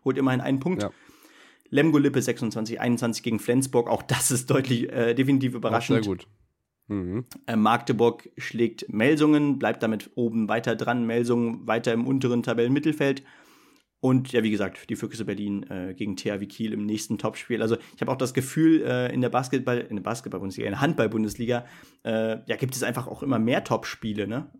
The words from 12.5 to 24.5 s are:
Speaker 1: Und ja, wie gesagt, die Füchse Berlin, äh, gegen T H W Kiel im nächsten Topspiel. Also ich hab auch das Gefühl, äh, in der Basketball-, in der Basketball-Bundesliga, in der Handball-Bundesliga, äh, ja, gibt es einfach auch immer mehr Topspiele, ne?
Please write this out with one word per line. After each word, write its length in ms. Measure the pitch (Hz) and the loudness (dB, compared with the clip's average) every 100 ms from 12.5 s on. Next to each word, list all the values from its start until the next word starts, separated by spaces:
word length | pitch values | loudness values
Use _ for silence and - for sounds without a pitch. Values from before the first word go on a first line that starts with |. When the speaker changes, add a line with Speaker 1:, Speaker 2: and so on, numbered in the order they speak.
| 117 117 139 156 151 139 135 - - - _ _ _ _ _ | 0 2 2 2 2 0 0 -6 -20 -20 _ _ _ _ _
Speaker 1:
Und 320 | 131 131 131 | 2 2 2
ja, 100 | 120 | 0
wie 100 | 110 | 2
gesagt, 380 | 104 95 - - | 0 -2 -6 -10
die 60 | 110 | -8
Füchse 300 | 113 110 104 | -8 -8 -6
Berlin, 440 | 101 101 101 - | -6 -4 -6 -6
äh, 240 | 95 92 | -10 -10
gegen 220 | 92 104 95 | -8 -8 -6
T 160 | 113 | -4
H 80 | 101 | -4
W 60 | 98 | -8
Kiel 260 | - 110 | -8 -6
im 140 | 107 104 | -4 -4
nächsten 320 | 107 - 110 | -6 -4 -4
Topspiel. 440 | 107 - - 113 | -4 -6 -6 -2
Also 140 | 110 117 - | 0 0 -4
ich 80 | - | -6
hab 60 | 120 | -4
auch 80 | 131 | -2
das 180 | 123 | -2
Gefühl, 500 | 131 131 - 160 160 | -2 -2 2 4 4
äh, 300 | 123 123 123 | 4 0 0
in 60 | 120 | 0
der 80 | 123 | 0
Basketball-, 580 | 123 131 135 127 123 - | 0 0 -2 0 -2 -2
in 80 | 104 | -6
der 60 | |
Basketball-Bundesliga, 640 | 98 120 - 95 95 101 113 | -4 -6 -6 -8 -8 -6 -6
in 40 | |
der 80 | 101 | 0
Handball-Bundesliga, 840 | 143 160 110 110 107 98 117 120 - - - _ 117 | 0 2 2 0 -2 -4 -2 -2 -4 -16 -20 _ -4
äh, 320 | 110 110 113 - | 0 0 -2 -4
ja, 100 | 110 | -4
gibt 180 | 127 | -4
es 100 | - | -2
einfach 240 | 120 123 123 | -4 -4 -6
auch 140 | - | -6
immer 180 | 139 120 | 0 2
mehr 260 | 110 156 - | 2 0 0
Topspiele, 600 | 113 - - 110 104 101 | -2 -2 -8 -6 -4 -4
ne? 240 | 120 - | -4 -8